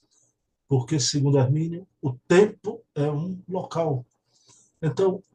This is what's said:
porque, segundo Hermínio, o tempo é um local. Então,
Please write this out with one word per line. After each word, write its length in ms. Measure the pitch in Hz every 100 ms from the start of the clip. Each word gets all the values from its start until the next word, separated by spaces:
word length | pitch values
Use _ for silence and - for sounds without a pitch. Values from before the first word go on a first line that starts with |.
| _ _ _ _ _ _ -
porque, 320 | 131 - 156
segundo 380 | - 147 139 139
Hermínio, 500 | 127 151 165 170 - _
o 120 | 135 123 -
tempo 560 | 180 214 - 202 - _ 147
é 160 | 147
um 280 | 147 180 185 -
local. 560 | 180 - 160 160 127 - _ _ _ _ - _ _
Então, 400 | 156 - 190 196 -